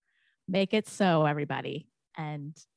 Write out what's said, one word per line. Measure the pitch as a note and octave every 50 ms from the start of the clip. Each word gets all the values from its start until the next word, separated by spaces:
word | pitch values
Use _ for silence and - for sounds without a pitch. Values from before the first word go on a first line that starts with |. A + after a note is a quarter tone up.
| _ _ _ _ _ _ _ _ _ -
Make | F#3 G3 G3 F#3 -
it | G#3+ G#3 -
so, | - - G3+ F#3 E3+ D#3+ D#3
everybody. | D3 D3 D3+ D3 C#3+ C#3 C3 B2 C3+ C#3 D3 - _ _ _ _ _ _ -
And | D#3+ D3+ D3+ D3 C#3+ D3 D#3+ - - _ _